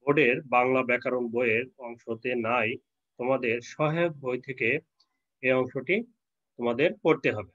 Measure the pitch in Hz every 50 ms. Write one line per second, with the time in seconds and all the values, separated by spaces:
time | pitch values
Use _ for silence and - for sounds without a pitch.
0 | _ - 147 151 147 120 123 160 160 131 120 123 123 127 131 131 127 120 120 123
1 | - 135 123 127 123 117 110 117 127 120 110 113 127 131 _ _ 131 117 117 117
2 | _ - 117 113 _ 127 127 120 113 110 120 123 113 110 127 - _ _ _ _
3 | _ _ _ _ 120 127 135 131 123 120 113 120 117 - - - 156 151 156 165
4 | 170 175 160 139 135 127 127 127 127 - 131 - 117 113 127 151 - _ _ _
5 | _ _ _ _ _ _ _ _ - 127 131 131 127 127 - 139 120 123 175 214
6 | 240 - _ _ _ _ _ _ _ _ _ - 117 120 120 117 143 175 226 -
7 | _ 170 156 160 - 143 113 107 101 - _